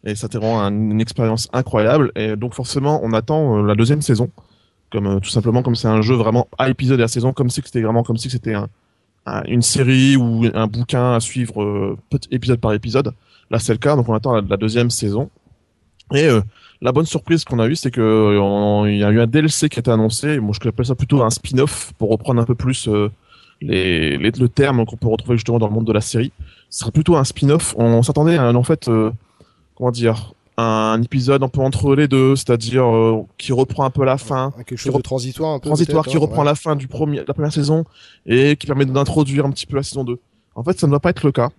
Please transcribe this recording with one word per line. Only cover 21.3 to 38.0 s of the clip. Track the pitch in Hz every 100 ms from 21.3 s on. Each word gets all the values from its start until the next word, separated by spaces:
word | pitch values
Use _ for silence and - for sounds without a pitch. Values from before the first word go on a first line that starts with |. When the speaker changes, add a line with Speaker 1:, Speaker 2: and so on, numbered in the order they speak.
| 113 - 131 151 - - -
Speaker 1:
pour | 107
reprendre | 107 - 120
un | 117
peu | 120
plus, | 123 - -
euh, | 104 104 - _ - _ _
les, | 147 95 92 85 78 69
les, | 98
le | 120 123
terme | - 139 127 113
qu'on | 117
peut | 117
retrouver | 110 - 120
justement | 120 117
dans | 107
le |
monde | 107 113
de |
la | 104
série. | - 117 131 _ - _ _
Ce | -
serait | 110
plutôt | 151 156 165
un |
spin-off. | 131 - 139 160 - -
On | 117 117
s'attendait | 120 147 156 170
à |
un, | 120 123
en |
fait, | 123 160 -
euh, | 113 110 117 _ _ _ _ _ _
comment | 123
dire, | 120 117 110 101 _ _ -
un | 113 110 110 113
épisode | 120 139 123 139
un | 131
peu | 135
entre | 131 - 143 139
les | 147
deux, | 135 131 135
c'est-à-dire, | - 120 113 127 123
euh, | 113 113 110 107 -
qui | -
reprend | 123 139 -
un | 135
peu | 143 131
la | 135
fin, | - 131 135 127
Speaker 2:
Quelque | 120 123
Speaker 1:
qui |
Speaker 2:
chose | 135
de | 127
Speaker 1:
rep-, |
Speaker 2:
transitoire | - 131 127 127 156
un | 143
peu, | 147
Speaker 1:
transitoire, | 151 165 170
Speaker 2:
peut-être, | 156
Speaker 1:
qui | 151
Speaker 2:
hein, |
Speaker 1:
reprend | 147 -
Speaker 2:
ouais. | 143
Speaker 1:
la | 147
fin | 160 147
du | 131
premier, | 120 151 143
de | 71
la |
première | 139 147
saison | 151 143 160 160 _